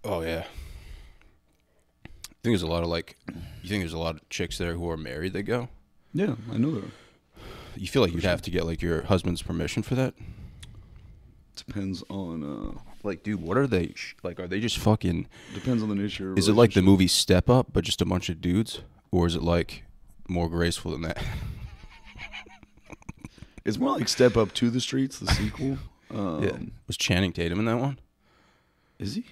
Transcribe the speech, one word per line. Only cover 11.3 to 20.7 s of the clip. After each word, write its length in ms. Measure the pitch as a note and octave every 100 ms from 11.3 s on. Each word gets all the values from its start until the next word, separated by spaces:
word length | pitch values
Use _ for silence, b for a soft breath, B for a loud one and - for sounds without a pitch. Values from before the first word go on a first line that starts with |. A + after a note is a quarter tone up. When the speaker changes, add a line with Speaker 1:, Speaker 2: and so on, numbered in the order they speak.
| - - -
Speaker 2:
Depends 480 | - G2+ G2 F2 -
on, 340 | G2 F2+ E2
uh, 360 | C#2+ B1 G1+ - - -
Speaker 1:
Like, 200 | G#2 F2+
dude, 180 | G#2+ G2+
what 160 | D#2+ A2
are 100 | C#3
they, 260 | F#2+ E2 -
sh-, 200 | - -
like, 160 | F2+ F2
are 80 | F2
they 120 | G2
just 180 | A2+ -
fucking 500 | G#2+ G#2+ F2+ E2+ F#2+ B B
Speaker 2:
Depends 300 | G2 B2+ A#2+
on 60 | G#2+
the 60 | G2
nature 360 | G2+ G2 F#2+
of 60 | F#2+
Speaker 1:
Is 100 | F#2+
it 60 |
like 180 | G#2+ A#2
the 80 | G2
Speaker 2:
relationship. 40 | F#2
Speaker 1:
movie 220 | F#2+ F#2
Step 420 | - - F2+ -
Up, 180 | B2+ -
but 100 | -
just 180 | E2 -
a 40 | F2+
bunch 240 | F2+ -
of 100 | E2
dudes? 400 | F2 F#2 A2 - - - _
Or 160 | F2+ E2+
is 80 | E2
it, 80 |
like, 400 | E2+ E2+ D#2+ - - - - - -
more 180 | F2 E2+
graceful 420 | E2+ E2+